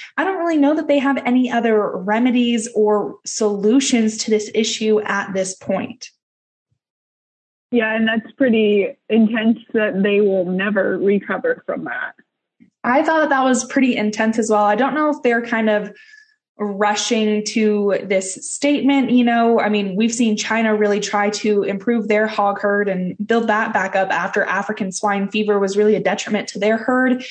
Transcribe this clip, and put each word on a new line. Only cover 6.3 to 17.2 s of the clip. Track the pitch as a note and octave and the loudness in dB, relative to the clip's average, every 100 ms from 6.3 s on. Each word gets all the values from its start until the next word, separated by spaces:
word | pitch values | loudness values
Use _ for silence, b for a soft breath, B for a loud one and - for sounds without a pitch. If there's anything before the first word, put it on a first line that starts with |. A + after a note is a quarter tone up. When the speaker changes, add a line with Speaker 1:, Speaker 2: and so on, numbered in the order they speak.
| _ _ _ _ _ _ _ _ _ _ _ _ _ - | _ _ _ _ _ _ _ _ _ _ _ _ _ -4
Speaker 2:
Yeah, | A#3+ A3 A3 | -2 0 0
and | A3 | 0
that's | A3+ - - | -2 -4 0
pretty | C4 A3 G#3+ G#3 F#3 - - | 2 4 4 2 0 -4 -2
intense | A3 G#3+ A#3 A3 A#3 - | 2 2 2 0 0 0
that | A3+ G#3 F#3+ | -2 0 0
they | G3+ G3+ | 0 2
will | G#3 F#3+ | 2 2
never | F3+ F#3 G3+ G#3 G3+ F#3 | 0 -2 -2 0 0 0
recover | G3 G3+ - F#3 E3 E3 - | 2 0 0 -4 -2 -4 -4
from | D#3+ D#3+ | -8 -8
that. | - - - _ _ _ _ _ _ | -8 -10 -14 _ _ _ _ _ _
Speaker 1:
I | - C4 | 0 2
thought | D#4 D#4+ D4+ | 2 2 2
that | C4+ | 2
was | C4 B3 | 2 2
pretty | - C#4 C4 A#3 | 0 0 2 2
intense | G#3+ G#3+ A3 A3+ | -2 0 0 0
as | A3 | 2
well. | G#3 | 2
I | G#3 G#3 | 2 2
don't | C4 | 0
know | C#4+ D4+ | 0 -2
if | D4 | 0
they're | B3 A#3+ | 0 0
kind | A#3 A3+ A3 | -2 -2 0
of | G#3 G3 B B B B B _ - | 0 -2 B B B B B _ -8
rushing | G#3 G3 G#3 G#3 - A3+ | -6 -2 0 0 -2 0